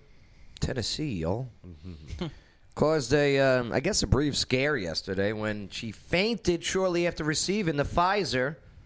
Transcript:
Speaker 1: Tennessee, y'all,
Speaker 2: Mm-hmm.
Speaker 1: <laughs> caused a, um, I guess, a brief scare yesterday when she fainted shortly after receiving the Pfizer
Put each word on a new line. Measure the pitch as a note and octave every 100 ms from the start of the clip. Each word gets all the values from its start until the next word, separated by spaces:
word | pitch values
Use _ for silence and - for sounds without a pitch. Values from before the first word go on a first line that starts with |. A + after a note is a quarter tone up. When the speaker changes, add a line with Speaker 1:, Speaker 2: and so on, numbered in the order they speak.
| - - - - - -
Speaker 1:
Tennessee, | - B2+ G2 - D3+ F#2
y'all, | D#2+ A2 B2+ - F2+
Speaker 2:
Mm-hmm. | D#2 F2+ D2+ D2 D#2+ E3
Speaker 1:
<laughs> | - - _ - -
caused | D3 D#3+ A#2+
a, | D3 C#3+ C#3
um, | C3+ B2+ A#2+
I | A2+
guess, | E3+ G#3
a | G#2+
brief | B2+ D3 -
scare | - C3 C#3+ C#3
yesterday | E2+ D#2 - F#2+ G2+
when | G#2+ G#2+ G#2 F#2+
she | - A2+
fainted | - - E3+ G#3+ A3+ - E3+
shortly | - F#3+ F#3 F3 E3+
after | E3 D#3
receiving | D3 - G#3 E3 C#3+
the |
Pfizer | B2+ F3 F3+ G#3 C#3 B2+ C3+ D#3 - -